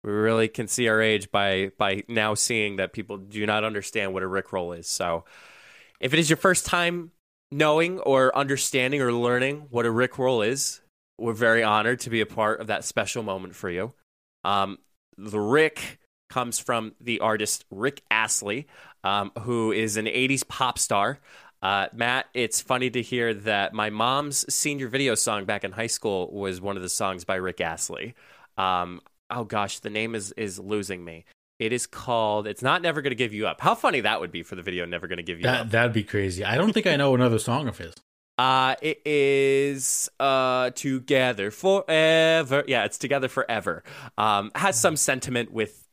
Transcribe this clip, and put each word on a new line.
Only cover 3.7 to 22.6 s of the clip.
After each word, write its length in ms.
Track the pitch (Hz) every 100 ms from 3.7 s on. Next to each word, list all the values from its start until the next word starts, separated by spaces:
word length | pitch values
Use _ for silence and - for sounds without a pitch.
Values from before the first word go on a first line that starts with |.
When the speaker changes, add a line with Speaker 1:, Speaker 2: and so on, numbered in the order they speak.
| 104 - 113 98
Speaker 1:
what 100 | 95
a 40 | 92
rickroll 500 | 95 - 95 87 85
is." 100 | 85
So 360 | - 90 85 - - - - - - - _
if 120 | 131
it 60 | 156
is 100 | 156
your 80 | 160
first 280 | 190 180 -
time 460 | 175 175 175 165 _ _ _ _
knowing 460 | 143 156 156 170 185
or 340 | - 135 131
understanding 680 | - 139 135 - 135 127 143
or 100 | 123
learning 560 | 120 120 123 135 147 147
what 140 | 120 117
a 40 |
rickroll 580 | 113 127 - 131 123 107
is, 320 | 139 - - _ _ _ -
we're 140 | 113
very 300 | 107 117 113
honored 360 | 110 107 110 123
to 100 | 123
be 120 | 113
a 40 | 107
part 360 | - 107 107
of 60 | 110
that 180 | 104 -
special 380 | - 101 123
moment 300 | 107 95 92
for 160 | 90 95
you. 220 | 87 110 - _ _ _ _ 92
Um, 320 | 101 98 101 _ _ _ -
the 200 | 104 107
Rick 640 | 104 143 156 - - - _ _ _
comes 300 | 127 120 -
from 340 | - 117 110 _
the 180 | 120 113
artist 460 | 110 107 107 - -
Rick 340 | 95 127 139 _
Astley, 580 | 110 110 - 101 117 156 - - -
um, 300 | 95 101 98 -
who 320 | 110 120 110
is 240 | 101 110 104
an 100 | 110
eighties 380 | 123 131 135 -
pop 340 | - 127 -
star. 400 | - 104 104 143 _ - - _
Uh, 260 | 95 98 95
Matt, 340 | 113 117 131 -
it's 280 | 123 117 -